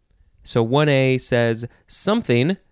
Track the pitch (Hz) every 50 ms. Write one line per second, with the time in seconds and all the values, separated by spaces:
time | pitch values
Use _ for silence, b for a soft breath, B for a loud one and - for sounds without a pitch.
0 | _ _ _ _ _ _ _ _ _ - - 123 117 113 127 147 151 151 139 135
1 | 131 131 131 127 - - 131 120 117 117 117 113 120 117 b b b - - -
2 | - 190 208 233 214 - 123 120 123 160 196 - _ _